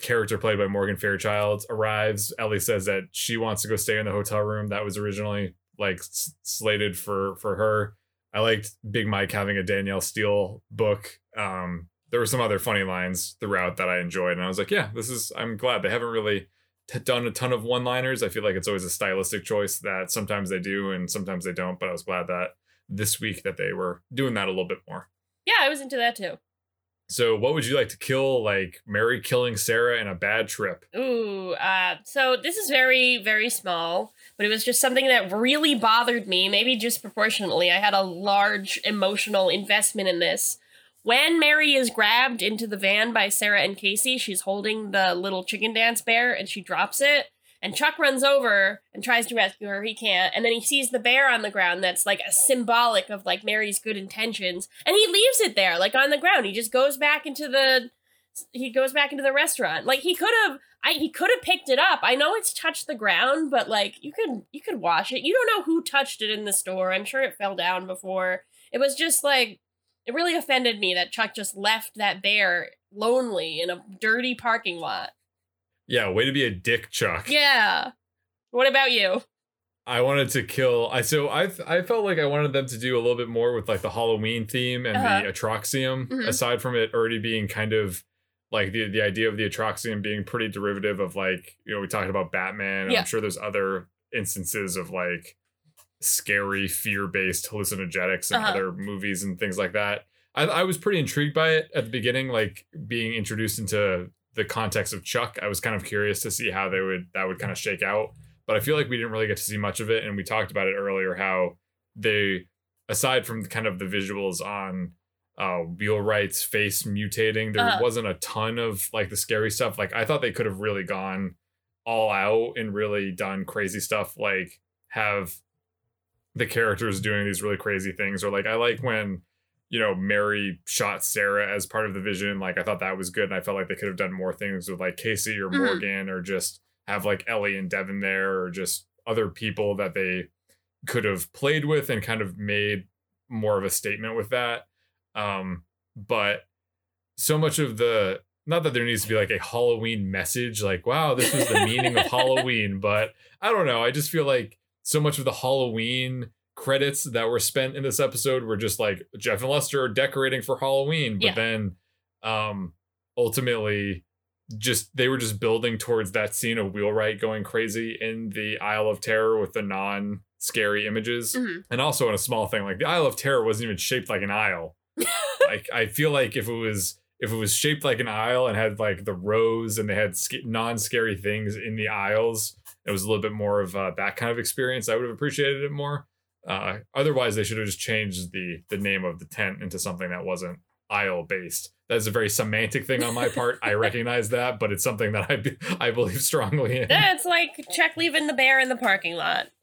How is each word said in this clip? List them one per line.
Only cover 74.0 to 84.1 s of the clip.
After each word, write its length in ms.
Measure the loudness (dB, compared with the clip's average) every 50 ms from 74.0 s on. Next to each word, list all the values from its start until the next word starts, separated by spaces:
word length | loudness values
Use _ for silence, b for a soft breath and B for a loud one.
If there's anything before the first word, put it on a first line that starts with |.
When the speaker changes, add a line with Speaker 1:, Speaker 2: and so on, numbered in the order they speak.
| 0 2 2 2 0 -2 -4
Speaker 2:
parking 440 | -2 0 0 0 0 0 -4 -6 -4
lot. 320 | -4 -4 -4 -4 -6 -8 -12 _ _ _ _ _ _ _ _ _ _ _ _ _ _ -2
Speaker 1:
Yeah, 160 | 0 2 2 2
way 120 | 2 2 2
to 80 | 2
be 120 | 2 2 2
a 80 | 0
dick, 400 | 0 0 0 2 2 2 0 -4
Chuck. 360 | -4 0 0 0 0 -2 -2 0
Speaker 2:
Yeah. 640 | 2 4 6 6 6 6 4 4 2 0 -2 -4 -8 _ _ _ _ _ _ _ _ _ _ _
What 160 | 0 4 4 6
about 220 | 6 6 4 4
you? 320 | 4 4 4 2 2 0 -4 -6 _ _ _ _ _ _ _ _ _ _ _ -2
Speaker 1:
I 140 | 2 4
wanted 280 | 4 4 4 4 2 2
to 140 | 2 0 -2
kill, 440 | -2 0 2 2 4 4 4 2 2
I, 100 | 0 0
so 300 | 0 2 2 2 2 2
I, 160 | 2 0 0 0
th-, 200 | -2 -6 -4 0
I 140 | 0 0
felt 240 | 2 2 0 2 2
like 140 | 2 2 2
I 80 | 2 2
wanted 260 | 2 2 2 2 2
them 140 | 0 0 -2
to 100 | -4 -4
do 180 | -2 0 2
a 60 | 2
little 140 | 4 2 2 2
bit 100 | 0 -2
more 280 | 0 2 2 2 2
with, 120 | 0 0 0
like, 140 | 0 0
the 80 | -2 -2
Halloween 560 | -2 0 2 2